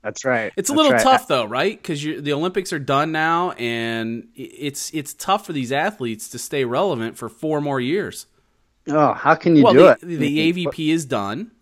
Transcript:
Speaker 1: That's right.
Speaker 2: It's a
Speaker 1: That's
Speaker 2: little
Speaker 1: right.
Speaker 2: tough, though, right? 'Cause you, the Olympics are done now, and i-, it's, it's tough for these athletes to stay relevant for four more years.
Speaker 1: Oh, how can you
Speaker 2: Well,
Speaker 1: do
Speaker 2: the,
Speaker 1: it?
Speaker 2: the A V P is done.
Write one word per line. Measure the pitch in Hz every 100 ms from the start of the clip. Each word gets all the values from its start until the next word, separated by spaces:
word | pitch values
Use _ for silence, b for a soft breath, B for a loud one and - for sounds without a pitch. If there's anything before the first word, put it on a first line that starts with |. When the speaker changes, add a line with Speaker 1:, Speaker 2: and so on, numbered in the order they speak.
Speaker 1:
That's | 107 - 131
right. | 120 107 -
Speaker 2:
It's | 185
a |
Speaker 1:
That's | 294
Speaker 2:
little | 302
Speaker 1:
right. | 120
Speaker 2:
tough, | 262 262 -
though, | 139 107
right? | 123 180 220
'Cause | - 147
you, | 151 131
the | 147
Olympics | 143 175 190 185
are | 160
done | 139 139 156
now, | 156 160 170 180
and | - 120 117 117 113 113 117 - -
i-, |
it's, | 131 - 143 135 -
it's | 160 -
tough | - - 202 208
for |
these | 151 123
athletes | 135 185 208 120 107 -
to | 120
stay | - 143 123
relevant | 127 196 131 113 -
for | 113
four | - 156 151
more | 147 135
years. | 123 185 165 - - _ _ _ _ _ -
Speaker 1:
Oh, | 151 143
how | 101 139
can | 160 175 160
you |
Speaker 2:
Well, | 135
Speaker 1:
do | 131
Speaker 2:
the, | 170
Speaker 1:
it? | 120
Speaker 2:
the | 175 160 147 151
A | 160
V | 180 160
P | - 156
is | 165 139
done. | 117 101 120 226 _